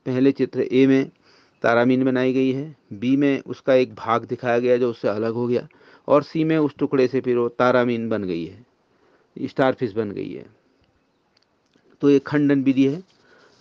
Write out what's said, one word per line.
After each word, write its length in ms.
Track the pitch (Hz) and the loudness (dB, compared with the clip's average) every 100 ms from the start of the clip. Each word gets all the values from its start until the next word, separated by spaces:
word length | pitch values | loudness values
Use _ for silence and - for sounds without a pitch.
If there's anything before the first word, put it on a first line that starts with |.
| - | -6
पहले 260 | 127 139 | 0 2
चित्र 280 | 139 127 123 | 2 -2 -4
ए 260 | 110 127 135 | 0 2 4
में 240 | 135 143 - _ _ _ _ | 4 0 -8 _ _ _ _
तारामीन 420 | 117 117 120 127 | 0 2 2 2
बनाई 280 | 131 127 131 | 0 0 0
गई 200 | 131 131 | 0 0
है, 240 | 131 156 139 - | -2 -8 -16 -18
बी 240 | 104 120 139 | -6 -2 2
में 260 | 143 135 - | 2 0 -6
उसका 280 | 117 - | -6 2
एक 200 | 131 123 | 2 2
भाग 300 | 107 113 117 | -4 -2 -2
दिखाया 340 | 113 123 123 120 | -4 -6 -2 0
गया 180 | 123 123 | 2 2
जो 140 | 123 | 0
उससे 180 | 113 123 | -2 -4
अलग 240 | 101 113 | -2 -4
हो 140 | 113 120 | -2 -2
गया, 220 | 120 - _ - - - | -2 -6 _ -20 -10 0
और 140 | 143 | 0
सी 220 | 147 160 | 2 -2
में 140 | 156 160 | 0 2
उस 180 | 147 - | 0 -2
टुकड़े 300 | 143 135 127 | -2 0 0
से 120 | 131 | 0
फिर 160 | 123 120 | 0 0
वो 120 | 120 | -2
तारामीन 600 | - 127 123 123 117 113 | 0 2 2 0 -2 -4
बन 160 | 110 | -4
गई 220 | 92 85 82 | -4 -6 -8
है, 200 | 101 - _ _ _ _ _ _ - | -14 -20 _ _ _ _ _ _ -12
स्टारफिश 540 | 131 - 131 131 120 | -6 0 0 0 -4
बन 180 | 101 107 | -4 -6
गई 220 | 95 101 | -6 -10
है। 140 | - - _ _ _ _ _ _ _ _ _ _ _ _ _ _ - | -12 -16 _ _ _ _ _ _ _ _ _ _ _ _ _ _ 0
तो 100 | 143 | 4
ये 80 | 139 | 4
खंडन 440 | - 147 143 143 | 2 0 2 2
विधि 260 | 135 127 139 | 2 2 0
है। 140 | 160 - _ _ _ _ - | -2 -10 _ _ _ _ -4